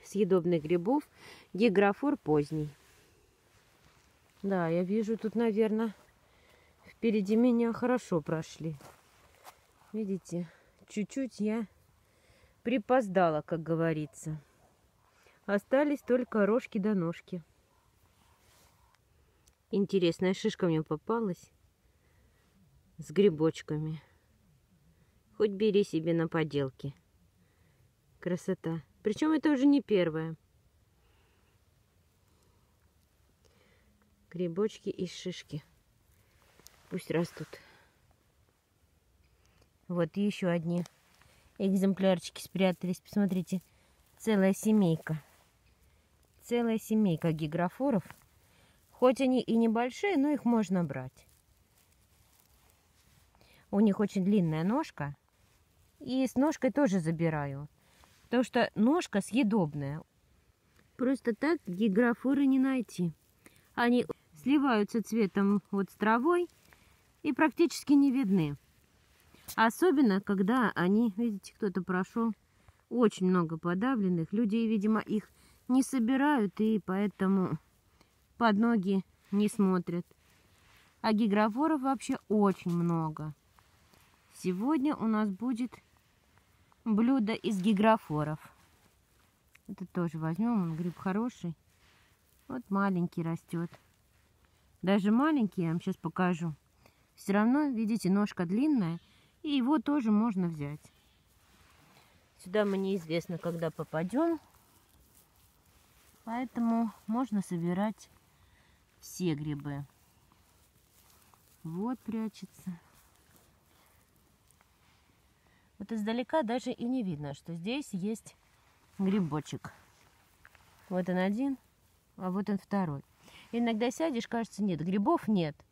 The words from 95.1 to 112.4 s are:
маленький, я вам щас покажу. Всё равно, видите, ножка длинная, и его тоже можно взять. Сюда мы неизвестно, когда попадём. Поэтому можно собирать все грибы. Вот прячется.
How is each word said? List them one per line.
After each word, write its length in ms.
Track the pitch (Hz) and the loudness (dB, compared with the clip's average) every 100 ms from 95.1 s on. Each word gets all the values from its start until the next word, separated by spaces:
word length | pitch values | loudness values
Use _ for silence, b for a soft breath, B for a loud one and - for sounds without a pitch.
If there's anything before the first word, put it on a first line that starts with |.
маленький, 520 | 220 302 294 214 - | 4 4 2 0 0
я 60 | 165 | -2
вам 120 | 170 | -2
щас 160 | 190 185 | -4 -6
покажу. 580 | 165 - 180 170 165 147 _ _ b b b | -6 -2 0 0 -4 -8 _ _ b b b
Всё 200 | b - | b -2
равно, 340 | 196 220 277 302 | 2 4 2 0
видите, 420 | 226 220 226 180 | -2 -2 0 2
ножка 360 | 196 208 - 170 | 2 0 -2 -2
длинная, 520 | 202 311 269 170 170 b b b b | 0 2 2 0 -4 b b b b
и 80 | 311 | -4
его 280 | 285 240 311 | 0 2 0
тоже 320 | 226 294 220 | 0 0 2
можно 380 | 208 233 190 175 | 2 2 0 -2
взять. 440 | 156 143 147 - _ _ _ _ _ _ b b b b b b b b _ | -4 -8 -10 -16 _ _ _ _ _ _ b b b b b b b b _
Сюда 260 | 185 208 | -4 0
мы 120 | 202 190 | 0 0
неизвестно, 640 | 190 196 160 165 - 170 | -2 -4 -2 -4 -4 -6
когда 320 | 175 165 160 | -6 -4 -6
попадём. 720 | - 156 160 175 254 339 320 - _ _ _ _ _ _ _ _ _ _ _ _ _ _ _ _ _ | -6 -8 -6 -4 0 0 -2 -8 _ _ _ _ _ _ _ _ _ _ _ _ _ _ _ _ _
Поэтому 680 | - 233 254 - 233 226 226 - - | -8 -6 -6 -2 0 0 0 -4 -6
можно 360 | 226 262 208 | -2 -2 -2
собирать 640 | - 175 170 180 208 196 - _ _ b b b b b b _ | -2 -2 -2 0 -2 -6 -14 _ _ b b b b b b _
все 340 | - - 180 | -16 -6 -2
грибы. 500 | 147 151 143 143 143 139 _ _ _ _ _ _ _ _ _ _ _ _ _ _ _ _ _ | -2 -4 -8 -8 -10 -10 _ _ _ _ _ _ _ _ _ _ _ _ _ _ _ _ _
Вот 340 | 160 170 220 277 | -12 -6 -6 -6
прячется. 800 | - 220 220 - | -8 -6 -8 -10